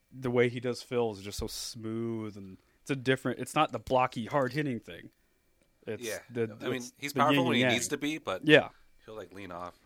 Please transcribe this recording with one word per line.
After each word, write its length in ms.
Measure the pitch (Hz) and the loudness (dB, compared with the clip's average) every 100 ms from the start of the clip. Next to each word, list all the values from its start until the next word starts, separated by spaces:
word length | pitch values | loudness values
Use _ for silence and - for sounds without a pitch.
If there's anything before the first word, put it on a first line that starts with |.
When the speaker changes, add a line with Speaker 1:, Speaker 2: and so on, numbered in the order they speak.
| _ 131 | _ -8
Speaker 1:
the 140 | 131 | 0
way 160 | 123 123 | 4 4
he 100 | 123 | 2
does 220 | 123 120 | -4 -4
fills 380 | - 123 117 98 | -2 0 0 -2
is 60 | 101 | -10
just 120 | - | -8
so 100 | 113 | -6
smooth, 880 | - - 120 110 113 117 113 107 101 | -6 -10 -10 -6 -4 -4 -4 -8 -12
and 200 | 95 95 _ _ | -16 -18 _ _
it's 100 | - | -6
a 40 | 139 | -2
different, 440 | 123 131 131 117 | 2 2 2 -4
it's 160 | 127 151 | -2 2
not 160 | 156 | 2
the 80 | 117 | 0
blocky, 460 | - 127 127 123 107 | 2 4 4 0 -2
hard-hitting 540 | 143 127 135 143 117 | 0 0 0 -2 -4
thing. 300 | - 87 - _ _ _ _ _ _ _ - | -8 -16 -16 _ _ _ _ _ _ _ -10
It's 160 | 107 | -6
Speaker 2:
Yeah. 160 | 113 95 - | -6 -8 -8
Speaker 1:
the, 240 | 120 113 110 | -4 -4 -4
Speaker 2:
I 40 | 127 | -4
mean, 80 | 131 | -4
Speaker 1:
it's 180 | 123 - | -6 -12
Speaker 2:
he's 160 | 139 | -6
Speaker 1:
the 60 | 143 | 2
Speaker 2:
powerful 160 | 143 143 | 4 4
Speaker 1:
yin 100 | 127 | 4
Speaker 2:
when 80 | 117 | 4
he 60 | |
Speaker 1:
and 100 | 127 | 4
Speaker 2:
needs 120 | 120 - | 2 0
Speaker 1:
yang. 40 | |
Speaker 2:
to 80 | 143 | -2
be, 200 | 147 156 | -2 -4
but 280 | - 92 - | -4 -2 8
Speaker 1:
Yeah. 220 | 147 - - _ _ - | 8 6 -8 _ _ -18
Speaker 2:
he'll, 100 | 110 | -14
like, 180 | 90 | -14
lean 180 | 95 95 | -14 -12
off. 240 | 87 87 - | -10 -12 -14